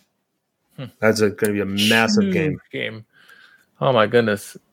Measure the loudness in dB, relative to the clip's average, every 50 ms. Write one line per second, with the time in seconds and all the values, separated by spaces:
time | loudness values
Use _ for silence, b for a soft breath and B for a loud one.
0 | _ _ _ _ _ _ _ _ _ _ _ _ _ _ _ -16 -16 -16 -6 _
1 | 2 2 2 2 2 0 0 -2 -4 -2 -2 -2 -4 -4 -2 0 0 2 2 2
2 | 2 2 2 2 2 2 0 0 -2 -2 -4 -6 -8 _ -10 -10 -8 -8 -10 -14
3 | -18 b b b b b b b b b b b b b _ -4 -2 0 2 2
4 | 2 4 2 2 2 2 0 -4 -6 -10 -20 -20 _ _